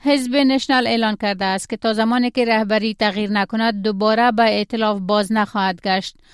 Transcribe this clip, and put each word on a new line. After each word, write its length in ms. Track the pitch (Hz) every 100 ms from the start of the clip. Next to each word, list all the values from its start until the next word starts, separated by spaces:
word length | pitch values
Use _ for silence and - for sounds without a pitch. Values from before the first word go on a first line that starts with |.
حزب 340 | 277 285 247
نشنل 520 | 269 269 262 - 262 240
اعلان 300 | 233 220 208
کرده 240 | 208 196
است 240 | 196 190 -
که 80 | 226
تا 160 | 226
زمانی 380 | 220 226 247 247
که 140 | 254
رهبری 500 | 233 220 214 214 220
تغییر 360 | 214 214 196 208
نکند 520 | 208 196 220 226 208
دوباره 500 | 202 196 214 220 247
به 100 | 226
ائتلاف 560 | 226 208 208 233 214 202
باز 320 | 185 208 196
نخواهد 480 | 220 202 214 190 175
گشت، 320 | 202 190 - - _